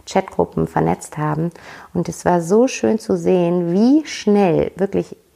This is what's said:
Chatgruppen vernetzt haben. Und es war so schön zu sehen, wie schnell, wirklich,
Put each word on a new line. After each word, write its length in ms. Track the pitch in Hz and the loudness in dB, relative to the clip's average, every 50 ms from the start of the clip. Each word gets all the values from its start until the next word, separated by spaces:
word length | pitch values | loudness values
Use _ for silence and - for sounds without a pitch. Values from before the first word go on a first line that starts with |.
| _ | _
Chatgruppen 600 | - - 190 190 - - - 170 - - 165 160 | -6 -4 -4 -4 -4 -2 -4 -4 -2 -2 -4 -4
vernetzt 520 | 165 - 160 160 165 - - - - - 151 | -2 -2 0 0 0 -2 -4 -6 -10 -8 -6
haben. 320 | 151 151 151 156 165 170 170 - - - - - - - - | -4 -4 -2 -4 -4 -6 -6 -10 -18 -20 -20 -20 -16 -8 -6
Und 160 | 175 170 - | -6 -6 -6
es 160 | 165 - - | -8 -4 0
war 160 | 170 175 175 | 0 0 0
so 260 | 165 160 202 220 247 | 2 2 2 2 2
schön 320 | 262 - - - 220 226 220 | 2 0 -2 -2 0 0 -2
zu 200 | - - 190 175 | -2 -2 -2 -2
sehen, 540 | 165 180 185 180 175 170 175 180 175 170 170 | 0 2 2 2 2 2 0 0 0 0 2
wie 340 | 196 220 247 277 311 294 | 2 4 4 4 2 2
schnell, 640 | - - - - 214 208 202 202 180 156 147 - - - | -2 -8 -4 0 2 4 4 4 4 2 2 0 -2 -4
wirklich, 400 | 175 190 196 190 175 170 - - - _ _ _ | -4 -4 -2 -2 -4 -4 -6 -8 -20 _ _ _